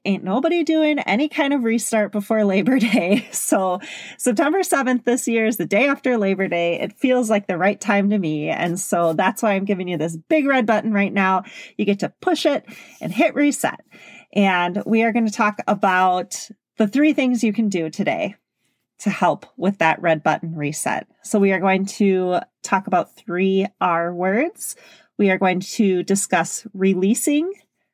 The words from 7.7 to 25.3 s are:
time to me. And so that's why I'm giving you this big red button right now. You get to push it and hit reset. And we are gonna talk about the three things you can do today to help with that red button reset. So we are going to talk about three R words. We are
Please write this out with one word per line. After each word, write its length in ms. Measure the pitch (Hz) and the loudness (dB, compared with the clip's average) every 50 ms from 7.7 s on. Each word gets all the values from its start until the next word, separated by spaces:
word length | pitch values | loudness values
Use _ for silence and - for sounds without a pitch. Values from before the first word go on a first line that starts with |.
| 202 - | 0 0
time 280 | - 220 202 202 196 202 | -2 0 0 2 2 2
to 80 | 214 | 0
me. 300 | 202 175 156 151 147 151 | 0 0 -2 -2 -2 -2
And 320 | 160 - - 170 170 170 196 | -4 -4 -2 -2 -4 -4 -4
so 320 | - - 202 170 170 165 | -4 -2 0 0 0 0
that's 320 | 160 175 185 190 - - 233 | 0 0 0 0 0 0 0
why 80 | 214 | 0
I'm 140 | 196 190 196 | 0 0 0
giving 240 | 202 202 180 185 180 | -2 -2 -2 -4 -4
you 80 | 175 | -4
this 180 | 143 156 170 165 | -2 -4 -4 -6
big 320 | 160 - - 320 311 269 | -8 -2 0 0 2 2
red 180 | 277 269 254 220 | 2 2 2 2
button 280 | 226 220 208 - 226 208 | 2 0 0 0 0 0
right 180 | 202 196 175 | 0 0 0
now. 320 | - 196 190 190 190 190 196 - - - - - _ | 0 0 2 2 2 0 -2 -6 -14 -20 -20 -10 _
You 80 | - 208 | -2 -2
get 160 | 202 196 202 | 0 0 -2
to 140 | 170 - - _ | -4 -6 -8 _
push 240 | - 370 339 - - | -2 0 0 2 2
it 200 | 302 285 - - - - - - - - - | 0 0 0 -4 -10 -18 -20 -20 -20 -16 -12
and 100 | - 165 | -10 -4
hit 240 | - 220 330 - - | 0 0 0 0 2
reset. 460 | - 294 285 - - - - - - _ _ - - - - - - - _ | 2 0 0 0 0 -2 -4 -4 -8 _ _ -20 -20 -20 -20 -20 -20 -20 _
And 500 | - 208 196 190 185 175 175 180 180 202 - | 0 2 2 4 2 2 0 -2 -2 -4 -2
we 180 | - 226 220 226 | 0 2 2 2
are 80 | 233 | 2
gonna 180 | 214 240 226 214 | 2 0 0 0
talk 300 | - - 214 208 208 - - | 0 0 0 0 -2 -2 -2
about 840 | - 208 202 - 190 180 185 185 185 180 185 180 - - - - - 214 _ _ _ _ - | -2 0 0 2 2 2 4 2 2 2 0 -2 -6 -10 -12 -14 -16 -20 _ _ _ _ -2
the 80 | 220 | 0
three 240 | 202 - 277 302 311 | 0 2 2 2 4
things 320 | 285 302 262 247 247 214 240 | 2 2 0 0 0 0 0
you 100 | 220 196 | 0 0
can 140 | 233 220 | 0 0
do 220 | 202 196 170 160 156 | 0 -2 -2 -4 -4
today 460 | - - 165 147 110 85 98 196 - - _ _ _ _ _ _ _ _ _ _ _ - | -4 -4 -2 -2 -2 -2 -4 -6 -8 -12 _ _ _ _ _ _ _ _ _ _ _ -6
to 100 | - 202 | -4 -4
help 360 | 190 - 185 170 - - - - _ | -2 2 2 0 0 0 -6 -16 _
with 200 | - 175 196 196 - | -4 -2 -2 0 0
that 220 | 165 160 - - | 0 0 0 0
red 220 | 175 170 160 156 - | 0 0 0 0 0
button 320 | 160 151 - - 165 165 | 0 -2 -2 -4 -8 -6
reset. 520 | 156 147 143 156 - - 120 107 - - - _ _ - | -6 -6 -6 -6 -6 -4 -4 -4 -6 -8 -12 _ _ -6
So 140 | - - | -2 0
we 140 | 208 196 196 | 2 2 2
are 80 | 190 175 | 2 2
going 260 | 190 190 190 190 196 | 2 2 2 0 -2
to 540 | 196 - - 202 196 185 185 185 180 180 - - - _ _ - | -4 -2 0 2 2 2 2 0 0 -2 -2 -4 -8 _ _ -4
talk 240 | - 202 190 202 | -2 -2 -2 0
about 280 | 190 185 175 - - _ | 0 0 0 0 -2 _
three 520 | - - - 175 180 190 190 190 190 196 - - - | -18 -10 -6 -2 0 2 2 2 2 0 -2 -4 -2
R 340 | 185 180 170 170 170 175 175 | -2 0 0 0 -2 -2 -4
words. 640 | 175 180 190 196 240 302 349 - - - - - - - - - - _ _ _ | -2 -2 0 0 0 -2 -2 -6 -8 -12 -12 -12 -14 -20 -20 -20 -20 _ _ _
We 120 | - 208 | 0 2
are 80 | 190 | 2